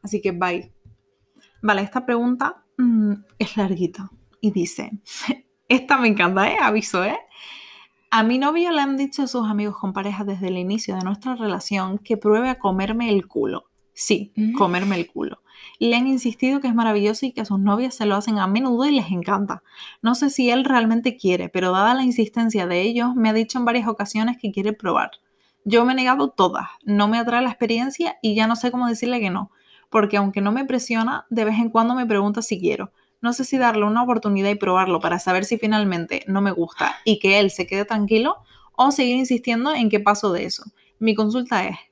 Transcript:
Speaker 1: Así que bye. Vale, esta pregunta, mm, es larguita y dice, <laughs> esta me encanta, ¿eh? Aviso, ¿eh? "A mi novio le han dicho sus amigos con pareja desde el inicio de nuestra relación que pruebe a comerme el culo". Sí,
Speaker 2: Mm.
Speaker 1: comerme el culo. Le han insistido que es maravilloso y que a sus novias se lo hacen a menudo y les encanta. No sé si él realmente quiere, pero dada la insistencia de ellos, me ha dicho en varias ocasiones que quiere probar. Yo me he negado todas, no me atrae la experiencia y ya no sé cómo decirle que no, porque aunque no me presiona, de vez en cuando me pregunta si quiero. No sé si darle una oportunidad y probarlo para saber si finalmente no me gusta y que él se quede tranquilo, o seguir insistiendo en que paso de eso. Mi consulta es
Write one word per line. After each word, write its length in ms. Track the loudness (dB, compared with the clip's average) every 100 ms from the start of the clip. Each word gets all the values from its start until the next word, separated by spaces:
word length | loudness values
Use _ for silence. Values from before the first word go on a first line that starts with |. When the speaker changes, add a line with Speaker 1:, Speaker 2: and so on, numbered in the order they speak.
Speaker 1:
Así 180 | -6 -4
que 100 | -4
bye. 400 | -2 -4 -4 -8 _ -20 _ _ _ _ _ _ _
Vale, 200 | 0 0
esta 220 | 0 -4 -2
pregunta, 560 | 0 0 0 -4 -6 _ 0
mm, 360 | 2 4 2 -2 -8 _
es 180 | -6 -2
larguita 540 | -2 0 -4 -4 -16 -18 _ _
y 80 | -2
dice, 400 | 0 -4 -6 -10 -12 -14 -12 -6
<laughs> 420 | -6 _ _ _
esta 280 | 0 2 2
me 80 | 4
encanta, 420 | 2 2 2 2
¿eh? 60 | 2
Aviso, 440 | 2 0 -2 -2
¿eh? 160 | -2 -4 -10 -20 -20 -20 -20 -20 -20 _ _
"A 120 | 2
mi 140 | 2 2
novio 340 | 2 2 2
le 100 | 2
han 160 | 0 -2
dicho 300 | -4 -2 -4
sus 200 | -2 -2
amigos 280 | -2 -2 -4
con 160 | -6
pareja 300 | -4 -6 -6
desde 240 | -6 -4 -4
el 100 | -4
inicio 380 | -2 -4 -4 -4
de 60 |
nuestra 320 | -4 -4 -6 -4
relación 600 | -4 -4 -4 -4 -4 -6
que 180 | -4 -2
pruebe 320 | 2 2 2
a 100 | 0
comerme 500 | -2 0 -2 -2 2
el 180 | 0 0
culo". 380 | -4 -2 -4 _ _ _
Sí, 400 | -8 0 0 0 -2
Speaker 2:
Mm. 200 | -2 2
Speaker 1:
comerme 380 | 2 2 0 -2
el 100 | -4
culo. 340 | -6 -8 -10 _ -20 -20 -2
Le 160 | 0 2
han 100 | 2
insistido 540 | 0 -2 0 0 0
que 80 | 0
es 80 | 2
maravilloso 500 | 2 2 2 0 -4
y 60 |
que 80 | -6
a 40 | -4
sus 140 | 0
novias 360 | 2 2 0 -2
se 100 | 0
lo 100 | 0
hacen 240 | 0 -2
a 60 | 0
menudo 380 | 0 2 2 2
y 60 |
les 180 | 2 0
encanta. 540 | -4 -2 -2 -2 -6 _ -20 -20 -4
No 140 | -2 2
sé 140 | 0
si 200 | 2 2
él 160 | 2 2
realmente 500 | 2 4 2 0 -2
quiere, 320 | 0 0 -2
pero 240 | -2 0
dada 220 | 2 2
la 100 | 4
insistencia 640 | 2 2 0 0 0 0 0
de 140 | 0
ellos, 340 | 0 0 0 2
me 140 | 2
ha 40 |
dicho 240 | 2 0 -2
en 60 | 0
varias 220 | 0 -2
ocasiones 500 | -4 -4 -2 -2 -2
que 140 | -6
quiere 220 | -4 -4
probar. 380 | -4 -2 -2 -2 -8 _ _ _ _
Yo 220 | 2 2 4
me 80 |
he 20 | 2
negado 340 | 2 2 0
todas, 380 | 2 2 2 -10 -12
no 240 | 0 2 2
me 100 | 2
atrae 240 | 0 0
la 80 | -2
experiencia 680 | -2 0 0 -2 -2 -4 -2
y 140 | -2 2
ya 120 | 2
no 100 | 0
sé 120 | -2
cómo 180 | 0 -2
decirle 340 | -2 -2 -2
que 80 | -2
no, 200 | -4 -6 _ _ _ _
porque 280 | 0 2 2
aunque 240 | 0 0
no 100 | 0
me 140 | 0 0
presiona, 600 | -2 0 -2 0 -2 -4
de 160 | -2 0
vez 100 | 2
en 120 | 2
cuando 260 | 2 2 0
me 100 | 0
pregunta 360 | 0 0 -2
si 180 | -4 -2
quiero. 320 | -2 -2 -8 _ _ _
No 100 | -4
sé 140 | -4 -2
si 120 | 2
darle 280 | 2 2 2
una 180 | 2
oportunidad 460 | 2 0 0 0 0
y 60 | 0
probarlo 440 | 2 2 2 0
para 200 | 0 -2
saber 260 | 0 0 0
si 120 | -2
finalmente 680 | 0 2 0 -2 -4 -8 -2
no 140 | 0
me 100 | 0
gusta 460 | 0 -4 -2 -4 -2 0
y 120 | 2
que 220 | 4 4
él 100 | 2
se 160 | 0 -6
quede 200 | -4 -2
tranquilo, 540 | -2 2 2 2 -2 _ -20 -14
o 180 | 2 2
seguir 240 | 4 2 2
insistiendo 580 | 0 0 0 -2 -2
en 160 | 0 2
que 120 | 2
paso 320 | 2 2 0
de 100 | -2 -4
eso. 200 | -8 -12 _ _ _
Mi 160 | 0 2
consulta 500 | 0 0 -2 -2 -2
es 120 | -8 -16